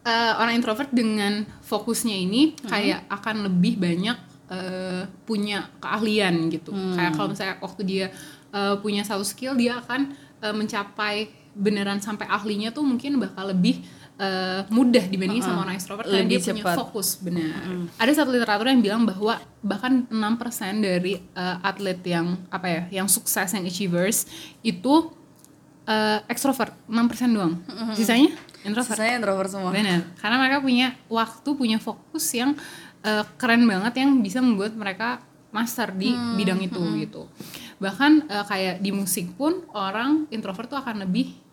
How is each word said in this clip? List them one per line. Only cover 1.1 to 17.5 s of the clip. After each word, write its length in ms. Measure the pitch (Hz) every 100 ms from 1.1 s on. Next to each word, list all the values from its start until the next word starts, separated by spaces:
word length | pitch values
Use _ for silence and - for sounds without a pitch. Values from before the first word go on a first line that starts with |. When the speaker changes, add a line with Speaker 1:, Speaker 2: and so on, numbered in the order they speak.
| 214 202 208 208 -
Speaker 1:
fokusnya 560 | - 214 - 226 233 196
ini 340 | 180 220 311
Speaker 2:
Hmm. 140 | - 226
Speaker 1:
kayak 300 | 220 202 175 -
akan 340 | 202 220 214
lebih 320 | 202 180 202 226
banyak, 400 | 175 170 208 240 - - -
eh, 560 | 185 185 185 185 185 190 -
punya 460 | - 214 208 202 - -
keahlian 720 | 135 202 220 214 196 170 165
gitu. 220 | 160 -
Speaker 2:
Hmm. 240 | 196 185
Speaker 1:
Kayak 180 | 180 175
kalau 160 | 156 196
misalnya 260 | 156 190 185
waktu 240 | 190 -
dia, 220 | 190 190 185 - - - -
eh, 260 | 202 202 202
punya 240 | 208 202
satu 180 | 208 202
skill, 300 | 202 - 254
dia 220 | 269 240 240
akan, 320 | - 247 277 - - -
eh, 140 | 214
mencapai 600 | 214 208 220 202 - 214 208 214 - -
beneran 480 | 208 196 208 202 202
sampai 260 | 202 214 214
ahlinya 440 | 202 208 208 220
tuh 100 | 226
mungkin 360 | 285 240 277 285
bakal 300 | 190 - 190
lebih, 360 | 185 202 - - - - -
eh, 480 | 196 185 185 190 196
mudah 380 | 220 254 240
dibanding 360 | 185 190 185 220
sama 120 | 262
Speaker 2:
Heeh. 120 | 175 -
Speaker 1:
orang 80 | 190
ekstrovert 300 | - 202 208
karena 160 | 190
Speaker 2:
Lebih 80 | 190
Speaker 1:
dia 100 | - 196
punya 160 | 214
Speaker 2:
cepat. 140 | 185 175
Speaker 1:
fokus, 300 | 175 220 185 -
benar. 340 | 180 175 156